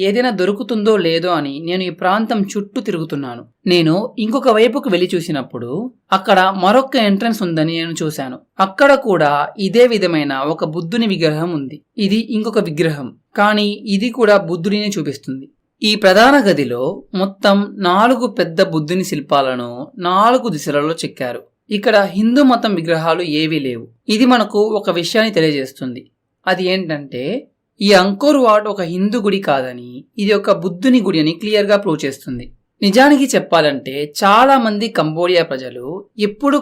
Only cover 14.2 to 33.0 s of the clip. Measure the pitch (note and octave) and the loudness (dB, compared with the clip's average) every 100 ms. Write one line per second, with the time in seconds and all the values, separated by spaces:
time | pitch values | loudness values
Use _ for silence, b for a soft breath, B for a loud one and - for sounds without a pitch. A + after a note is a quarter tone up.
14.2 | G#3 G3+ E3 F3 F#3+ G#3 G#3 G3+ D3 C3 | 4 4 2 -4 -2 -2 -2 -4 -6 -8
15.2 | - C3+ C#3 _ _ - G#3+ G#3+ G3 F#3 | -10 -12 -12 _ _ -4 -2 2 4 6
16.2 | B3 C#4+ G3+ D#3+ B2 A#2+ C3+ - - F#3 | 6 6 4 2 0 -2 -4 -6 -8 -4
17.2 | G3 G3 G3+ G3+ G3+ G3+ F3+ F#3 A#3 B3 | -4 0 2 2 0 -4 0 2 2 2
18.2 | A#3+ F#3+ E3+ E3 F#3+ D#3 D3+ F#3 F3+ D3+ | -2 -2 -4 0 0 0 -2 -4 -4 -6
19.2 | C#3 C#3+ C3+ B2 A#2+ A#2+ - - F3 F#3 | 0 0 0 -2 -6 -10 -14 -6 -2 2
20.2 | A3+ B3+ A#3+ D3+ D#3 C#3+ D3+ E3 D#3 - | 4 2 0 -6 -2 -2 0 -4 -8 -8
21.2 | B2+ A#2+ - _ - G#3+ A3+ G#3+ F#3+ F#3 | -8 -8 -14 _ -6 -2 2 4 2 0
22.2 | A3 B3 C4+ A#3+ A3+ F3+ D#3+ D#3+ E3 E3 | 2 4 4 4 0 -2 -2 -2 0 -2
23.2 | E3+ D3 D#3 D#3+ C3 A#2 - _ - G#3+ | -2 -2 -2 -2 -4 -8 -12 _ -2 2
24.2 | B3+ B3 G#3+ G#3 A3 G#3+ G3 F3 E3 A3+ | 4 4 2 0 0 0 -2 -2 0 0
25.2 | A3 F#3 D#3+ C#3+ C3 - B2+ A#2+ - _ | 0 2 0 0 -6 -10 -12 -12 -18 _
26.2 | _ _ F#3 F3+ F3+ F#3 F3 D3 C#3 B2 | _ _ -4 -2 0 -2 -4 -8 -8 -8
27.2 | C#3 B3 - _ _ - G3+ F#3+ G3 G3 | -6 -8 -10 _ _ -2 4 4 4 0
28.2 | C#4+ C#4+ A#3+ G#3+ G#3+ G3+ E3+ F3+ G3+ A#3+ | 2 4 4 4 0 -6 -6 -2 -2 0
29.2 | G3 F#3+ G3 C#3 B2+ B2 B2 B2+ - - | -2 -2 0 -2 -2 -10 -16 -18 -14 -4
30.2 | G#3 G3+ G3+ E3+ F3+ F3 B3+ B3 F#3+ E3 | 0 0 2 0 -2 -2 2 2 2 0
31.2 | D#3 E3 G#3 G#3+ G3 G3+ G3+ D3+ C#3+ - | 0 -2 -2 0 2 0 0 -4 -4 -8
32.2 | - B2 B2+ - _ - G3+ G#3+ | -12 -12 -12 -20 _ -4 2 6